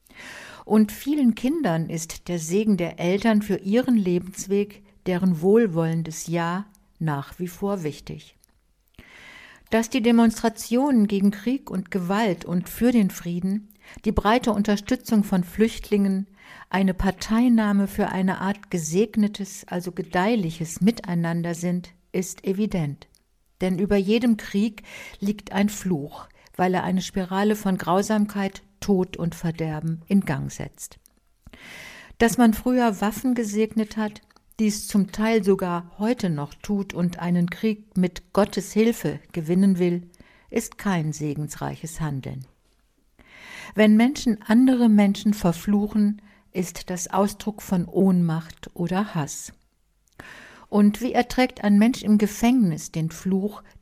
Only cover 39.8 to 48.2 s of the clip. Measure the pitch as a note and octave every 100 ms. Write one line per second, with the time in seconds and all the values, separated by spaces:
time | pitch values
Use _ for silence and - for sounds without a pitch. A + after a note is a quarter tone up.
39.8 | F3+ F3 F3 _ - _ _ - - -
40.8 | G#3 F3 D#3 D3 D3+ D3 D3 - C#3+ C#3
41.8 | D#3+ - D#3 C3+ C3 C3 C3 _ _ _
42.8 | _ _ _ _ _ - - - - G3
43.8 | G#3+ G#3+ A#3+ D4 A#3+ G#3+ - A3 C4 B3
44.8 | A#3+ G#3 G3+ G3+ G#3+ G#3 F3+ E3 - G#3
45.8 | G#3 G#3+ G#3 G#3 - _ _ F#3 F3 -
46.8 | - F3+ - F#3 G3+ G#3 A3 G#3 - F3+
47.8 | E3+ F3+ F#3+ F3+